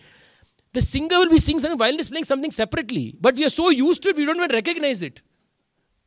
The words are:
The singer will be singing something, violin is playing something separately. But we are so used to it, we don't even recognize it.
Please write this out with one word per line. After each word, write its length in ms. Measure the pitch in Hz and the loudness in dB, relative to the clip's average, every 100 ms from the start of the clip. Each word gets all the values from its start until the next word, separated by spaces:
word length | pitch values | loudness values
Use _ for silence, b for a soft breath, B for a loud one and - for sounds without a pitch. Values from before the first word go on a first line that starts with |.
| b b b b b b _ | b b b b b b _
The 80 | 254 | -2
singer 380 | - 269 320 359 | -2 -2 0 2
will 100 | 359 | 6
be 80 | 320 | 6
singing 200 | - 311 | 4 0
something, 180 | 302 294 | -2 0
violin 220 | 226 311 | 0 0
is 100 | 208 | -4
playing 160 | 311 302 | -6 -4
something 260 | 269 302 | -2 -4
separately. 640 | - 220 330 226 202 117 - | -4 -4 -4 -6 -6 -6 0
But 160 | 233 262 | 0 2
we 100 | 302 | 0
are 40 | |
so 200 | - 359 | 2 2
used 320 | 262 294 - | 2 2 0
to 60 | 392 | 0
it, 60 | 302 | 0
we 100 | 294 | -2
don't 120 | 339 | -2
even 140 | 349 | -2
recognize 500 | 226 320 339 294 208 | -2 -2 -2 -2 -4
it. 180 | 151 - _ _ _ _ _ _ _ _ | -8 -12 _ _ _ _ _ _ _ _